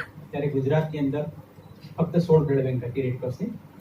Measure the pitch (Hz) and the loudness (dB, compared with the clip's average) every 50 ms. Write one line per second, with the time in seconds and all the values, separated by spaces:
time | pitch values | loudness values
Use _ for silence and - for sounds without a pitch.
0 | - - - - - - - - 143 143 - 135 131 135 151 156 156 - 151 147 | 6 2 -8 -18 -18 -10 -6 -4 -2 0 0 0 0 2 2 2 2 0 -2 -2
1 | 139 135 139 147 151 165 - - - - - - - - - - - - - - | -2 0 0 -2 -4 -4 -8 -12 -18 -20 -20 -20 -20 -20 -20 -20 -18 -16 -2 -2
2 | 175 - - 175 170 - 160 156 143 139 139 135 131 131 127 123 123 120 - 135 | -2 2 2 2 4 6 6 6 6 6 2 2 2 2 0 -2 -4 -4 -2 -2
3 | 127 127 123 - 127 127 123 - 180 226 - - - - - - | -2 -2 -2 -2 -4 -6 -4 -4 -6 -6 -6 -10 -14 -18 -20 -18